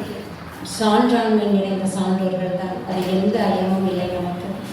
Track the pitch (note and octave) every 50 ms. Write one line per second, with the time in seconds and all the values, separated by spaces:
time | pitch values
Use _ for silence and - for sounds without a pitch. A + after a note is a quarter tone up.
0 | - - - - - - - - - - - - - - - - A3 G#3+ G#3 A#3
1 | B3 - A#3+ A#3 A3+ A3 G#3+ G#3+ G#3 G3+ G3+ G3 F#3+ F#3+ G3 F#3+ F#3+ F#3+ - -
2 | F#3+ F#3 F#3+ F#3+ F#3+ F#3 F3+ F#3 F#3 F3+ F3+ F3+ F#3 F#3 F#3 F#3 - F#3 F#3+ F#3+
3 | F3+ F#3 F#3+ F#3+ G3 G#3 G#3+ A3 G#3 G3 F#3 F#3 F#3 F#3 F#3+ F#3+ F#3+ F#3 F3 F3+
4 | F3+ F3+ F3+ F3+ F3 F3+ F3+ F#3 F#3 G3 F#3+ - - -